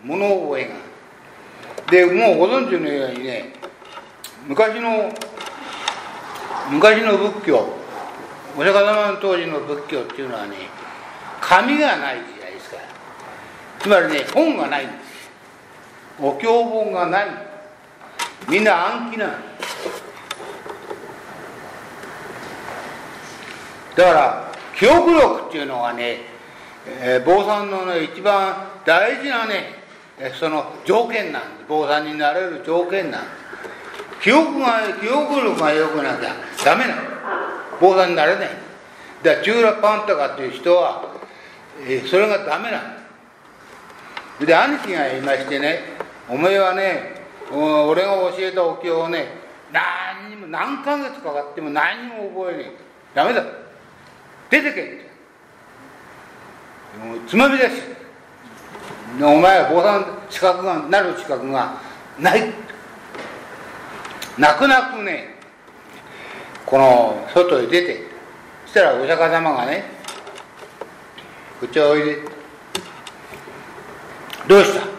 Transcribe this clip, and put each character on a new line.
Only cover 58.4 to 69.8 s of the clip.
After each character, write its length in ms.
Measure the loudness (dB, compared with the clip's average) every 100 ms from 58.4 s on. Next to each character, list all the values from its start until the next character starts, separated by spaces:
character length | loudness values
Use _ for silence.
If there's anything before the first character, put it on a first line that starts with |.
| -20 -20 -20 -18 -18 -16 -14 2
お 160 | 6 8
前 240 | 8 8
は 60 | 6
坊 120 | 4
さ 160 | 4 2
ん 80 | -2 -10 -12
資 100 | 0
格 240 | 2 2
が、 160 | 0 -4
な 180 | 2 2
る 160 | 2 -4
資 80 | -4
格 260 | -6 -2
が 260 | -2 -2 -6 -14 -18 -20 -2
な 160 | 2 2
い。 180 | 0 -6 -14 -18 -18 -20 -18 -16 -14 -14 -18 -18 -16 -16 -16 -16 -16 -14 -14 4
泣 200 | 4 6
く 100 | 6
泣 260 | 6 4
く 100 | -6
ね、 320 | -6 -8 -10 -18 -20 -20 -20 -20 -20 -20 -20 -20 -16 -16 -16 -14 0
こ 120 | 6
の 500 | 8 8 6 0 0
外 280 | 4 4 4
へ 60 | 4
出 180 | 2 0
て。 180 | -6 -10 -16 -20 -20 -20 -20 0
そ 60 |
し 20 | 6
た 80 |
ら 120 | 6 6
お 120 | 2
釈 140 | 2
迦 100 | 4
様 200 | 4 2
が 120 | 0 -2
ね、 200 | -4